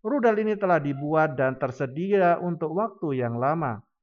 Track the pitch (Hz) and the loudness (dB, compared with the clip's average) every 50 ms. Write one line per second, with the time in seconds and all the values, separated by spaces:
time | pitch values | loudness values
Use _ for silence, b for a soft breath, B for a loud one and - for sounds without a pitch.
0 | - 214 285 285 233 233 214 208 214 214 214 202 202 185 175 160 143 143 139 139 | -2 -2 0 4 4 4 4 4 0 0 -2 0 2 2 2 2 2 -2 -4 -4
1 | 147 147 156 156 156 151 135 143 135 131 131 131 143 127 123 - 143 127 127 156 | -4 0 2 2 2 2 0 0 0 -2 0 -2 -6 -6 -4 -4 -6 -6 -4 -6
2 | 180 196 202 196 185 175 170 - - 175 170 151 165 156 160 190 220 220 208 - | -2 0 2 4 4 4 4 2 0 -6 -4 -4 -6 -4 -2 -2 -4 -4 -6 -6
3 | - 151 139 127 123 117 117 120 127 139 156 170 160 131 110 104 _ _ _ _ | -4 -4 -2 -2 -2 -2 -2 0 0 0 0 0 -2 -4 -6 -8 _ _ _ _